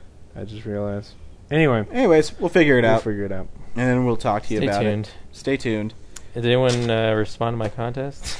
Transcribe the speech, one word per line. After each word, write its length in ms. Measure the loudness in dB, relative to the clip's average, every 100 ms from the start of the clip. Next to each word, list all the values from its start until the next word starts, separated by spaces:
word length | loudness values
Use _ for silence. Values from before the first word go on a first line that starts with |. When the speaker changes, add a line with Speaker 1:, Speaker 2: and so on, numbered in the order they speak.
| -20 -20 -18
Speaker 1:
I 100 | -14
just 220 | -12 -12 -8
realized. 460 | -6 -4 -6 -10 -16 -18 -18 -2
Anyway. 360 | 2 4 4 0
Speaker 2:
Anyways, 460 | 2 4 6 4 0
we'll 80 | 0
figure 280 | 4 6 6
it 40 |
Speaker 1:
We'll 80 | 6
Speaker 2:
out. 120 | 4
Speaker 1:
figure 220 | 2 -4
it 60 | -4
out. 160 | -4 -6 -10 -6 -2
Speaker 2:
And 100 | 2
then 160 | 2 2
we'll 100 | 2
talk 260 | 0 -2
to 100 | 0
you 40 | 0
Speaker 3:
Stay 60 | 0
Speaker 2:
about 140 | 0
Speaker 3:
tuned. 240 | 0 -2 -4
Speaker 2:
it. 60 | -10 -16 -8
Stay 200 | -4 -2
tuned. 380 | -2 -2 -4 -8 -16 -16 -12
Speaker 3:
Did 100 | -4 2
anyone, 440 | 4 4 2 0
uh, 220 | 0 2
respond 400 | 2 0 -2 -2
to 40 | -2
my 100 | -4
contest? 680 | -4 -6 -6 -8 -8 -8 -6